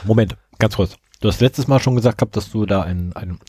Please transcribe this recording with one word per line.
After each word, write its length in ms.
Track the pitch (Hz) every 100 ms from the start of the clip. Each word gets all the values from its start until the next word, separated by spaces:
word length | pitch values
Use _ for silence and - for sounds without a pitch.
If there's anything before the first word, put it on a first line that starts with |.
Moment, 320 | 98 110 107 - _ -
ganz 180 | 110 -
kurz. 200 | 92 - _ _
Du 80 | 104
hast 140 | 92
letztes 260 | 131 - 131
Mal 100 | 135
schon 180 | - 123
gesagt 220 | 117 107
gehabt, 180 | 113 107
dass 140 | -
du 140 | 110
da 160 | 101 98
ein, 300 | 90 90 90
ein, 240 | 87 92 87